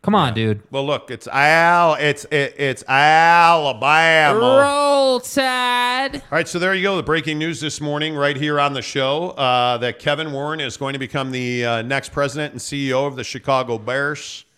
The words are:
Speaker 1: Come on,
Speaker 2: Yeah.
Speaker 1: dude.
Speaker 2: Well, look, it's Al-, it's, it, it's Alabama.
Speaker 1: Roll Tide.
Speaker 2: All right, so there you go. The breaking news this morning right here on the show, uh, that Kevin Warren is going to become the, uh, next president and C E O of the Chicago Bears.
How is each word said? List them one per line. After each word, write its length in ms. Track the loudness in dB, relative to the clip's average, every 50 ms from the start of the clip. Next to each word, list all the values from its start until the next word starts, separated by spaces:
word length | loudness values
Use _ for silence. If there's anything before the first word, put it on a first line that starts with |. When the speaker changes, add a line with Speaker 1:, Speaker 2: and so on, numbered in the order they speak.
Speaker 1:
Come 140 | 0 2 2
on, 140 | 2 2 2
Speaker 2:
Yeah. 40 | 0
Speaker 1:
dude. 300 | 0 0 0 0 -2 -6 _
Speaker 2:
Well, 160 | -6 -6 -2
look, 240 | -2 -4 -4 -4 -10
it's 180 | -14 -12 -12
Al-, 680 | -4 0 2 4 6 6 6 6 4 4 4 4 4 2
it's, 300 | 2 0 0 0 -2 -6
it, 300 | -4 -2 -2 -2 -2 -4
it's 260 | -4 -2 -2 -2 -6 -4 0
Alabama. 1500 | 2 4 6 6 6 6 6 6 6 6 6 6 6 4 2 0 -2 0 2 2 4 4 4 4 4 4 4 4 4
Speaker 1:
Roll 800 | 4 4 4 6 6 4 4 2 0 2 2 2 2 2 2 0 0
Tide. 920 | -4 -4 -2 -2 0 0 0 -2 -2 0 0 0 0 -2 -2 -2 -4 -6 -8
Speaker 2:
All 60 | -10 -10 -4
right, 180 | -4 -2 -2
so 120 | -2 -4 -2
there 160 | -2 0 0
you 80 | 0 0
go. 140 | -2 -2
The 60 | -2 -2
breaking 360 | -2 -2 -2 -2 -4 -4 -4
news 220 | -4 -6 -6 -6
this 180 | -8 -8 -8 -6
morning 340 | -6 -6 -4 -4 -4 -4 -2
right 200 | -2 -2 -2 -2
here 240 | -2 -2 -2 0 0
on 140 | 0 0 -2
the 80 | -4
show, 480 | -8 -6 -4 -2 -2 0 -2 -2 -4 -6
uh, 480 | -4 -2 0 2 2 2 2 0 0
that 220 | 0 -2 -4 -6 -4
Kevin 340 | -4 -4 -2 -2 -4 -6 -6
Warren 260 | -6 -6 -6 -6 -6
is 160 | -8 -8 -8
going 160 | -8 -8 -8
to 80 | -6 -8
become 320 | -8 -6 -6 -6 -6 -4
the, 340 | -6 -4 -4 -4 -4 -2 -2
uh, 160 | -2 -2 -2 -2
next 280 | -4 -4 -4 -4 -6
president 400 | -4 -4 -4 -4 -4 -6 -8 -8
and 100 | -8 -12
C 280 | -12 -10 -8 -6 -4 -2
E 40 | 0
O 120 | 0 -2
of 100 | -2 -6
the 80 | -8 -10
Chicago 540 | -10 -10 -8 _ 0 0 0 0 -2 -6
Bears. 680 | -6 -4 -4 -4 -2 -2 -4 -6 -8 -12 -14 -16 -16 -20 _ _